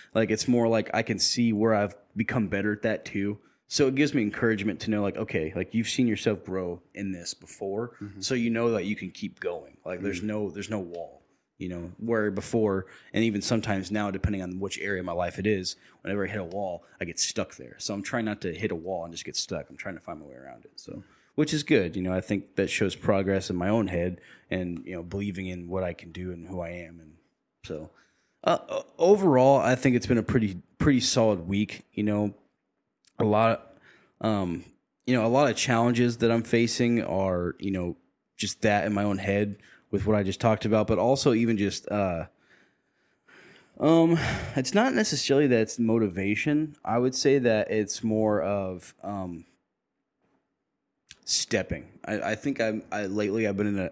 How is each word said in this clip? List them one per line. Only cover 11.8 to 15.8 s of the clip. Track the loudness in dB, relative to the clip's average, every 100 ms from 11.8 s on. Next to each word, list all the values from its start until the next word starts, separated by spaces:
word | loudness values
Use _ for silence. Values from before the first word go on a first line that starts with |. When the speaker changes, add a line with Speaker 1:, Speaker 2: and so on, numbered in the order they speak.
| -10 -10
Speaker 1:
where | -2 0 0
before, | -2 -2 0 2 0 -4 -14 -6
and | 0
even | 0 0
sometimes | 0 0 0 -4 -2
now, | -4 -4
depending | -2 -4 -4
on | -6 -6
which | -8 -6
area | -4 -4
of | -4
my |
life | -2 -4 -2
it | 0
is, | 0 -2 -10